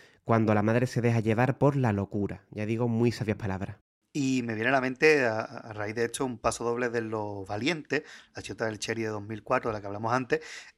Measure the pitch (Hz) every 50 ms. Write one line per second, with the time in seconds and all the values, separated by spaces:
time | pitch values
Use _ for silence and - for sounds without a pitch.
0 | - - _ _ _ - 113 113 110 107 104 104 101 110 113 120 127 127 - 120
1 | 110 120 117 117 104 110 107 117 123 131 127 - 131 143 139 139 127 113 101 98
2 | 98 - - 104 98 92 92 - _ - - 104 107 104 113 113 123 120 113 113
3 | 120 120 110 - 98 107 104 - - 98 95 92 98 - - - _ _ _ _
4 | _ _ - 151 135 131 131 127 120 117 110 107 113 127 139 131 127 131 127 -
5 | 156 156 151 143 127 113 110 110 117 - 123 - - 113 107 107 104 107 110 120
6 | 117 117 - - 139 127 120 113 - 117 113 - 120 120 117 123 127 120 117 117
7 | 110 110 110 110 104 104 101 101 95 95 104 107 120 156 175 156 143 - 135 131
8 | - - - - - _ - 107 - - 101 - 120 110 107 101 - - 110 113
9 | 110 110 107 104 101 107 110 104 - - 131 127 123 120 107 101 101 101 101 104
10 | 113 113 120 131 127 - 151 156 - - - - - - -